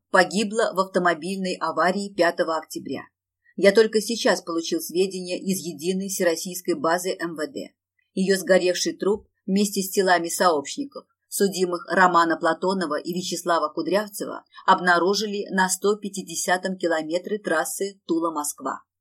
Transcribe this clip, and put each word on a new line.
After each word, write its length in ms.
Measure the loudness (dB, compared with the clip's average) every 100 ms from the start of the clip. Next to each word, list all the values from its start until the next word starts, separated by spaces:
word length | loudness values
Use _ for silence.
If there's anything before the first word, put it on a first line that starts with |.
| _
погибла 640 | 4 4 2 0 0 0
в 60 | 0
автомобильной 760 | 0 2 2 0 -2 -4 -4 -4
аварии 540 | -4 0 2 0 -2
пятого 420 | 0 2 2 -2 -2
октября. 460 | -6 -10 -8 -10 -10 _ _ _ _ 4
Я 160 | 6
только 280 | 8 6 4
сейчас 400 | -2 0 2 0
получил 400 | -2 -6 -4 -4
сведения 580 | -2 0 0 -2 -8 -6
из 200 | -2 -4
единой 500 | -4 -6 -4 -4 -4
всероссийской 680 | -2 0 0 -4 -8 -4
базы 420 | -2 0 0 -2 -6
М 160 | -6
В 120 | -6 -8
Д. 280 | -8 -14 _ _ _ _
Ее 220 | -2 0 2
сгоревший 600 | 4 4 4 0 -2 -2
труп 320 | -2 -2 -4 _ -2
вместе 360 | 0 0 -2
с 80 | -2
телами 380 | 0 2 2 0
сообщников, 760 | 2 2 2 -2 -8 -10 -12 -20 _ _
судимых 540 | 0 0 2 -2 -2 -2
Романа 480 | 4 6 6 4 2
Платонова 640 | 0 0 0 0 0 -4
и 140 | -4
Вячеслава 580 | -6 -6 -4 0 0 0
Кудрявцева, 720 | -4 -2 0 -2 -8 -10 -12 -16 -4 2
обнаружили 840 | 2 4 4 4 0 -2 -4 -2
на 200 | 0 0
сто 260 | 0 0 0
пятидесятом 800 | -4 -8 -8 -6 -2 0 -2 -2
километре 640 | 0 0 -2 -4 -4 -6
трассы 640 | -2 -2 -2 -4 -8 -8 -4
Тула-Москва. 760 | -2 -2 -4 -8 -8 -8 -10 _ _